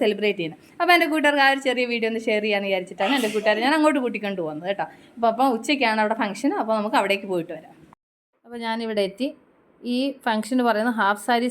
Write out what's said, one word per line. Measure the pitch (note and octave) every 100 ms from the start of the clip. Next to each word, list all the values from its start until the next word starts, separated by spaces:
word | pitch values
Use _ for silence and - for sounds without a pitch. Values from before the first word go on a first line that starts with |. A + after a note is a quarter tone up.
സെലിബ്രേറ്റ് | A3 G3 G#3 G3
ചെയ്യുന്നത്. | E3 - - -
അപ്പോൾ | F4 F4
എൻ്റെ | E4
കൂട്ടുകാർക്ക് | D#4 D4 C#4+ C4+
ആ |
ഒരു | C4+ C4
ചെറിയ | B3 B3
വീഡിയോ | A#3 A3+
ഒന്ന് | A3+ A3+
ഷെയർ | G#3+
ചെയ്യാമെന്ന് | G#3+ G3+ G3
വിചാരിച്ചിട്ടാണ് | F#3 F3+ F#3 G3 C4+
എൻ്റെ | A3 G#3
കൂട്ടുകാരെ | G#3 A3 B3+
ഞാൻ | D#4
അങ്ങോട്ട് | D4+ C#4+
കൂട്ടിക്കൊണ്ട് | B3 G#3 G3+ F#3+
പോകുന്നത് | D#3 D#3 F3
കേട്ടോ. | G3 D#3 - - -
അപ്പോൾ, | A3+
അപ്പോൾ | A3+ C4+ A3+
ഉച്ചയ്ക്കാണ് | A#3 D4 A#3 A3
അവിടെ | G#3+ A3
ഫംഗ്ഷൻ. | G#3+ F3+ C#4 G4
അപ്പോൾ | A3 A3
നമുക്ക് | G#3 B3+
അവിടേക്ക് | G3 G3+ G#3
പോയിട്ട് | F3+ D#3+ D#3
വരാം. | - - - _ _ _ _ _ A#3
അപ്പോൾ | A#3+ A#3
ഞാനിവിടെ | A3+ A3+ G#3+ F#3+
എത്തി. | - C#4 - _ _ _ _
ഈ | A#3+ B3 C4+ - B3
ഫംഗ്ഷൻ | A3 G#3+ B3+ A#3+
പറയുന്നത് | G#3+ A#3 A3+
ഹാഫ് | G3 G#3 -
സാരി | A#3+ B3